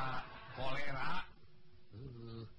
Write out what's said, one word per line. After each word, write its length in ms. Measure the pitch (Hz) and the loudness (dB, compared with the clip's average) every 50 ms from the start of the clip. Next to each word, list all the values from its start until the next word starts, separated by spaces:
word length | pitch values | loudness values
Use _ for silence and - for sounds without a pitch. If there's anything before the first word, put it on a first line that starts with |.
| 135 131 131 135 - - - - - - - 123 | 0 0 0 -2 -4 -6 -8 -12 -12 -10 -4 0
kolera. 540 | 127 135 139 135 135 131 135 135 135 151 151 - - - - - - - - - - - - - - - 104 | 4 4 6 6 6 4 4 4 4 6 6 4 4 0 -8 -14 -14 -14 -14 -14 -14 -14 -14 -14 -14 -14 -12
Uh, 480 | 104 131 139 120 117 117 113 113 117 113 107 - | -12 -10 -10 -10 -10 -10 -10 -8 -8 -10 -10 -12